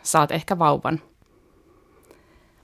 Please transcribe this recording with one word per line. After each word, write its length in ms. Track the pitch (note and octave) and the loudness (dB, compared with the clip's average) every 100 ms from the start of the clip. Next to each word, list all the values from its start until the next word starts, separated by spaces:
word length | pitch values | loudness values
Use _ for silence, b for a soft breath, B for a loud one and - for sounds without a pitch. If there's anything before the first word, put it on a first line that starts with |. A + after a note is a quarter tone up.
saat 280 | - D#3+ D3 | 0 0 2
ehkä 280 | D#3+ - F3+ | -2 -4 0
vauvan. 420 | D#3 C#3+ C3 D#3 - _ _ b b b b b b b b b b b b b | 2 2 -2 -6 -8 _ _ b b b b b b b b b b b b b